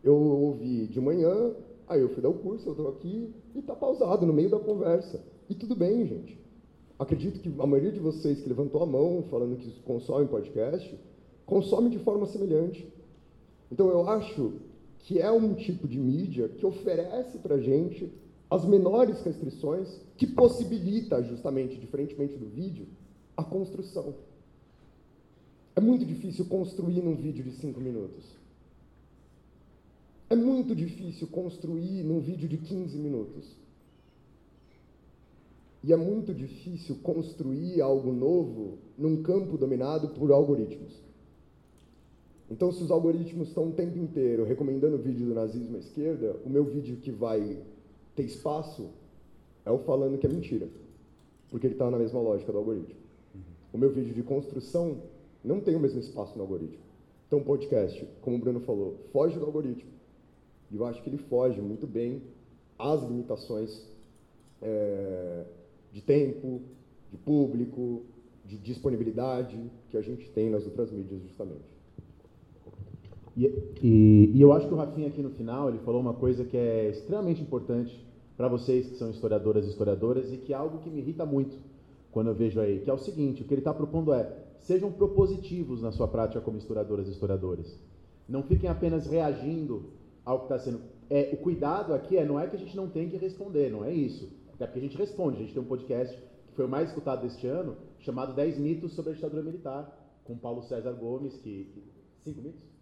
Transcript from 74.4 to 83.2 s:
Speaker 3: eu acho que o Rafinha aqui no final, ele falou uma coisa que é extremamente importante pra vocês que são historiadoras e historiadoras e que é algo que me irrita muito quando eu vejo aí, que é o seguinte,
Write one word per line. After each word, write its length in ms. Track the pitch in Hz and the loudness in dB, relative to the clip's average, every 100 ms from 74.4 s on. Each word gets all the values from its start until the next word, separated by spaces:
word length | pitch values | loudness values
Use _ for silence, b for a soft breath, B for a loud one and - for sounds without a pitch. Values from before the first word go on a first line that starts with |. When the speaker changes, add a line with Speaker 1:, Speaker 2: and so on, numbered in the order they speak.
Speaker 3:
eu 120 | 143 | 12
acho 140 | 143 - | 10 4
que 80 | |
o 20 | - | -2
Rafinha 320 | 147 156 151 | -2 -4 -6
aqui 120 | 151 | -4
no 100 | 135 | -6
final, 380 | - 117 123 143 | -6 -6 -2 -2
ele 100 | 113 | -2
falou 200 | 120 120 | -2 0
uma 140 | 127 | 0
coisa 300 | 120 127 123 | 0 2 2
que 120 | 123 127 | 0 0
é 320 | 117 113 107 | 2 2 0
extremamente 540 | 107 - 202 185 165 | -2 -4 -2 0 -2
importante 640 | 147 127 - 120 120 - - - - - | -2 -4 -2 -2 -2 -8 -20 -20 -20 -2
pra 120 | 127 | 0
vocês 380 | 123 - 127 127 | 0 2 2 2
que 100 | - | -6
são 140 | 113 | -8
historiadoras 560 | 110 113 107 107 107 98 | -4 0 2 4 2 2
e 20 | |
historiadoras 640 | 98 101 95 113 127 127 | 0 0 2 2 0 -2
e 60 | 127 | -8
que 140 | - | -6
é 40 | 135 | -4
algo 220 | 156 160 | -4 -6
que 120 | 165 | -8
me 100 | 156 | -8
irrita 260 | 131 160 160 | -6 -4 0
muito 300 | 139 135 - - - B B B | 0 0 -6 -18 -20 B B B
quando 160 | 110 113 | -2 0
eu 60 | |
vejo 260 | 104 113 104 | 2 2 2
aí, 200 | 107 98 | 2 0
que 80 | 147 | 0
é 40 | |
o 60 | 175 | -2
seguinte, 440 | - 160 | -2 -2